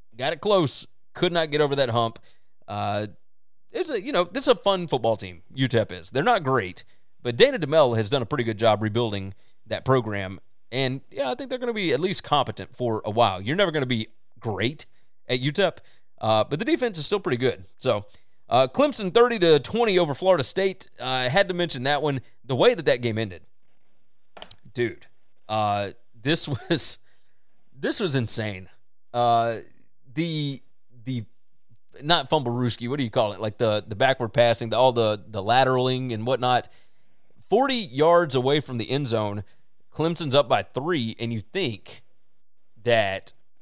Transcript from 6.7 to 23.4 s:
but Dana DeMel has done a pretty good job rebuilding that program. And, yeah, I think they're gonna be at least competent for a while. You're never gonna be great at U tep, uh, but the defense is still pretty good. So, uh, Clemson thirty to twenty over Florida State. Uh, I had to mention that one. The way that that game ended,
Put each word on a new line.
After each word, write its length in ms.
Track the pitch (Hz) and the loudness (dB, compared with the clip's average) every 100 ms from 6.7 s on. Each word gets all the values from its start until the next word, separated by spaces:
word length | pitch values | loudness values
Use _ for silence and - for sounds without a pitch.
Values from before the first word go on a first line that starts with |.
| 92 - - - - | -8 -18 -20 -20 -10
but 120 | 120 120 | -2 4
Dana 220 | 262 202 | 4 4
DeMel 400 | 143 156 135 113 | 2 4 4 2
has 120 | 107 | 0
done 120 | 135 | -2
a 40 | 113 | -2
pretty 180 | 143 | -2
good 160 | 113 101 | -2 2
job 220 | 113 104 | 4 4
rebuilding 520 | 107 107 117 101 98 - - - - | 2 0 -2 -4 -8 -12 -18 -18 -8
that 180 | 107 | -4
program. 560 | - 131 110 101 95 95 - - - | 0 0 0 -6 -6 -10 -16 -20 -8
And, 300 | 123 131 135 - | -4 -2 -4 -8
yeah, 200 | - 262 | -6 -4
I 40 | 247 | -6
think 140 | 262 | -8
they're 100 | 254 | -6
gonna 140 | 240 | -4
be 200 | 214 175 | -2 0
at 60 | 131 | 0
least 240 | 185 175 | 0 -4
competent 520 | - 147 117 - 92 - | 0 0 0 -6 -10 -6
for 260 | 127 110 | -4 -4
a 60 | 110 | -2
while. 320 | 107 113 92 | 2 2 2
You're 140 | 101 175 | -4 0
never 160 | 190 | 0
gonna 140 | 151 123 | 0 -2
be 240 | 117 - - - - | -2 -6 -12 -20 -10
great 460 | 117 95 117 151 - - - - - | -6 -2 -2 -4 -14 -18 -20 -14 -6
at 120 | 127 | -2
U 120 | 135 | -2
tep, 300 | 151 185 - - - - - | 0 0 -2 -12 -20 -20 -4
uh, 240 | 110 110 | 2 2
but 160 | 104 151 | 2 -2
the 60 | 240 | -2
defense 320 | 320 240 170 | 0 0 -2
is 80 | 143 | -2
still 140 | 202 | -2
pretty 180 | 180 123 | 0 0
good. 260 | 127 - - - | 0 -2 -8 -4
So, 280 | 127 107 - - - - - | -2 -2 -4 -16 -20 -16 2
uh, 180 | 123 131 | 4 4
Clemson 460 | - 294 233 190 | 2 2 0 2
thirty 260 | 226 240 226 | 4 4 4
to 200 | 170 147 | 6 4
twenty 400 | - 220 233 180 | 4 0 2 2
over 140 | 160 | 2
Florida 300 | 135 185 175 | 2 4 4
State. 460 | 127 - 196 180 - - | 2 -2 -2 -2 -12 -10
Uh, 60 | 127 | -4
I 220 | 131 127 | -2 2
had 200 | 170 196 | 2 2
to 40 | |
mention 300 | 175 175 180 | 0 -2 -2
that 180 | 131 147 | 0 0
one. 200 | 147 135 - - | 0 -2 -6 -12
The 120 | - 127 | -4 2
way 180 | 214 | 4
that 120 | 208 147 | 4 2
that 160 | 127 | 0
game 160 | 123 110 | 0 -2
ended, 260 | 110 90 | -4 -8